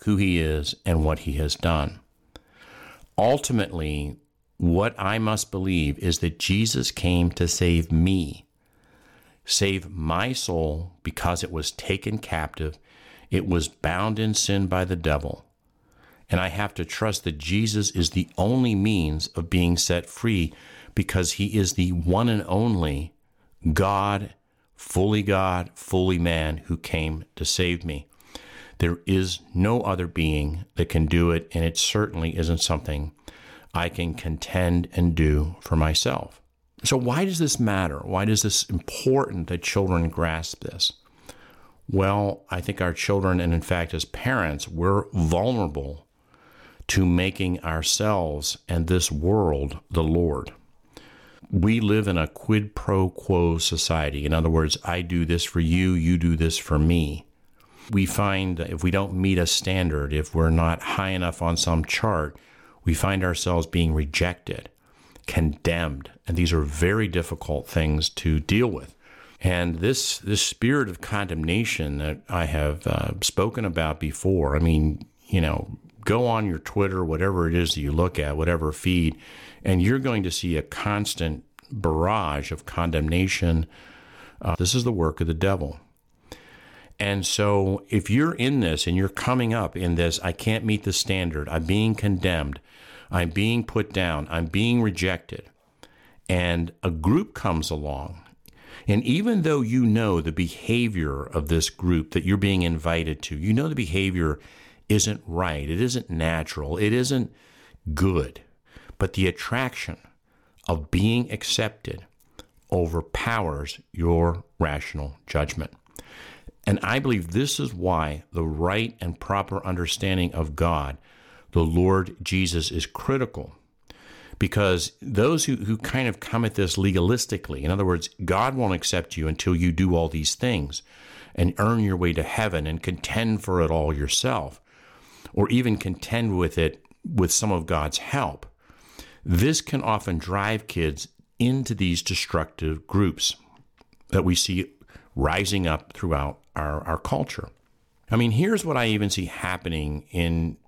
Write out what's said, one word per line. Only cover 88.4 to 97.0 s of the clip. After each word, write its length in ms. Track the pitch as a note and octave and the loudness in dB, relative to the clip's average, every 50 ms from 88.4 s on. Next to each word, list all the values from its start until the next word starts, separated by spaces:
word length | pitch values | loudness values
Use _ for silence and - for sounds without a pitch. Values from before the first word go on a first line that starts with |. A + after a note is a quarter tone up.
| A#2+ C3 C#3+ C3+ | 0 2 2 2
this 260 | G#2+ E2+ D#2+ D2+ - F2+ | 2 2 2 0 0 2
and 100 | F2 F#2 | 2 2
you're 100 | F#2+ F#2+ | 2 0
coming 460 | - - - - B2+ B2+ A#2+ A2+ A2+ | -2 -2 -2 0 2 2 2 0 0
up 240 | A#2 G2+ D#2 - F2 | 0 -2 -4 -4 -2
in 160 | F#2 F2 E2+ | 0 0 2
this, 260 | E2+ F2 E2 D#2+ - - | 2 2 2 0 -2 -4
"I 80 | F2+ | -4
can't 340 | E2 - - A2+ A2 A2+ - | -6 -2 -2 -2 0 0 0
meet 180 | A2 G#2+ G2+ - | 0 0 0 0
the 100 | G2+ F#2 | -2 -2
standard, 540 | - - - G2 F#2+ F2+ E2+ D#2 D2+ D2+ D2+ | -2 -2 -2 -2 0 -2 -2 -2 -4 -4 -4
I'm 180 | D#2 D#2+ D#2 | -4 -2 0
being 280 | D#2+ F#2+ G#2 G#2+ A2 G#2+ | 2 2 2 2 2 0
condemned, 680 | - - G#2 G2 F2 F2+ F#2 F2 D#2+ D2 C#2+ C#2 - - _ - - - - - - - - | 0 0 0 0 0 0 0 0 0 -2 -4 -6 -10 -14 _ -20 -20 -20 -20 -20 -20 -10 -4
I'm 180 | - F#2 F2 E2+ | -2 0 0 0
being 340 | D#2+ G2 G2+ A2 A#2 A#2+ A2+ | 0 0 0 2 2 0 -2
put 300 | - - A2+ G2+ - - | -2 -2 -2 -2 -2 -2
down, 340 | F#2+ F#2 F2 D#2+ D2 D2 D#2 | -2 0 0 0 -2 -4 -4
I'm 160 | D#2+ E2 E2+ D#2+ | -4 -4 -4 -2
being 340 | D#2+ F#2+ A2 A#2 A#2+ A#2+ | -2 0 2 2 2 2
rejected," 600 | A#2 G#2+ F2 E2 F2+ F#2 F2+ E2+ - - - - - - _ _ _ _ _ _ - - _ _ _ - _ - _ - | 2 0 0 0 0 -2 -2 -2 -6 -12 -14 -14 -14 -18 _ _ _ _ _ _ -20 -20 _ _ _ -20 _ -14 _ -2
and 440 | F#2 F2+ F2 F2 F2 E2+ E2+ E2 - _ | 0 2 2 2 0 0 -2 -4 -6 _
a 80 | - F#2 | -4 -4
group 460 | E2 D#2+ | -2 0